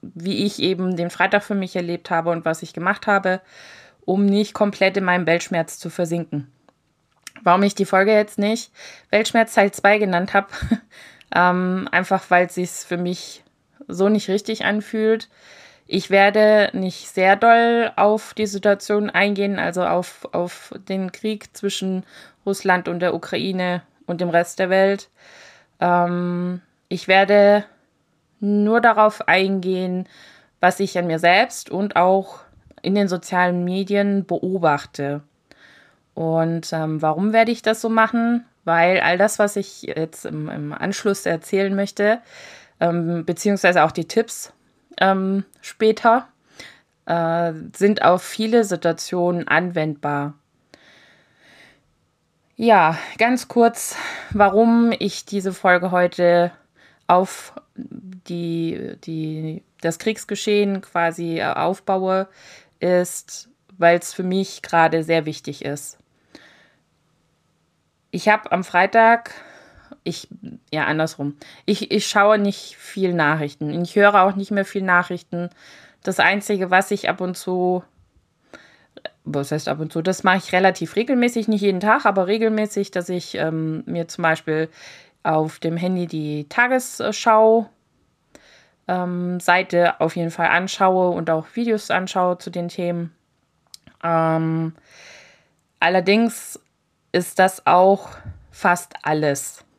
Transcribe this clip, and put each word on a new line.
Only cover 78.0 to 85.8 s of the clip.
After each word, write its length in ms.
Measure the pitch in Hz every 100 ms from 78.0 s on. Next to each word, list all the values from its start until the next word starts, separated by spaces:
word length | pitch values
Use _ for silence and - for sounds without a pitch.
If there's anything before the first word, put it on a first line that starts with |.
| _ _ _ _ _ - _ _ _ - - _
was 260 | - 143 139
heißt 180 | 151 -
ab 120 | 147
und 120 | 156
zu? 80 | 165
Das 220 | 170 180
mache 160 | 190 185
ich 140 | -
relativ 420 | 180 190 185 165
regelmäßig, 540 | - 240 254 240 240 214
nicht 140 | 214
jeden 180 | 202 185
Tag, 260 | 208 254 226
aber 220 | 196 180
regelmäßig, 640 | 214 226 214 214 - 196
dass 160 | 185 175
ich, 260 | 180 -
ähm, 480 | 190 160 160 160 156 -
mir 200 | 170 165
zum 160 | -
Beispiel 460 | 165 160 - 156 160 - - - _ _
auf 360 | - 156 156 -
dem 180 | 165
Handy 300 | 170